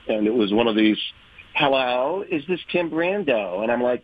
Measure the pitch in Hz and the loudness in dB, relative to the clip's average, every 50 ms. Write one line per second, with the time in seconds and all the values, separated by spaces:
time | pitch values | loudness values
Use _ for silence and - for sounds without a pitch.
0 | _ - 110 107 104 107 117 127 107 95 101 110 117 117 107 107 107 110 104 - | _ -4 -2 0 0 0 2 2 0 2 2 2 2 2 2 4 4 4 4 2
1 | - - - - - - - - - - - - 147 139 135 135 131 123 123 123 | -4 -10 -12 -16 -20 -20 -20 -20 -20 -8 -4 0 0 2 2 2 0 0 0 0
2 | 127 143 170 196 202 - 185 151 139 175 180 165 - - - 175 175 160 156 160 | 0 -2 -2 -6 -6 -4 -4 -4 -2 -2 -4 -4 -4 -4 -2 -2 -2 0 -2 -2
3 | 170 180 196 208 196 143 123 110 101 92 87 95 107 117 120 120 120 123 123 120 | -2 0 -2 -2 0 0 0 0 0 -2 -4 -2 0 0 0 2 2 0 0 -2